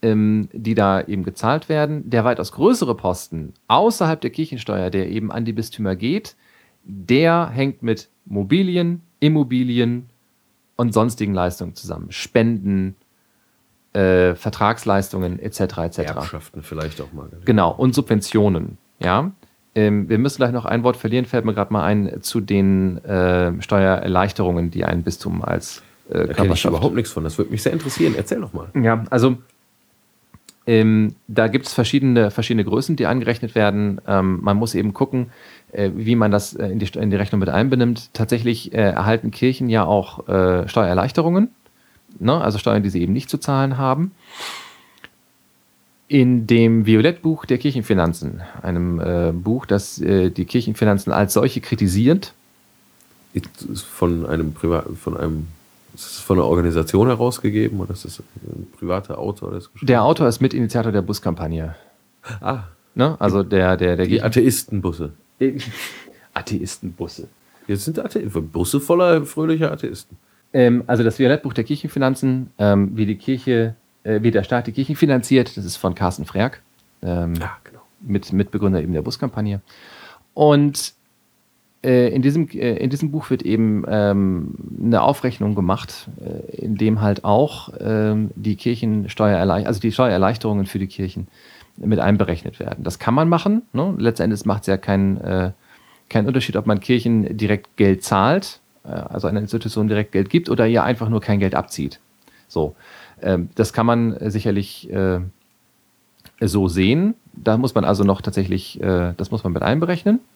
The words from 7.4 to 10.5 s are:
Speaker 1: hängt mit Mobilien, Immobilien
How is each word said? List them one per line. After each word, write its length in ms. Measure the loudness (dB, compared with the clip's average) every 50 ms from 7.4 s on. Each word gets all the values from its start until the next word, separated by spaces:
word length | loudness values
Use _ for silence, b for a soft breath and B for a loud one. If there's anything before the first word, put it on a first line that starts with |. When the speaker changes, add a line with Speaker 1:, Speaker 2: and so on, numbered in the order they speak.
| 0 -2 -2
Speaker 1:
hängt 300 | -2 -2 -2 -2 _ -2
mit 240 | -2 -2 -2 -4 _ _ _ _
Mobilien, 760 | -8 -4 -4 -2 0 2 2 2 2 2 0 0 0 -2 -4 _ _ _ _
Immobilien 920 | 2 2 4 2 2 2 0 0 0 0 2 2 2 0 0 -4 -8 -14 _ _ _ _ _ _ _ _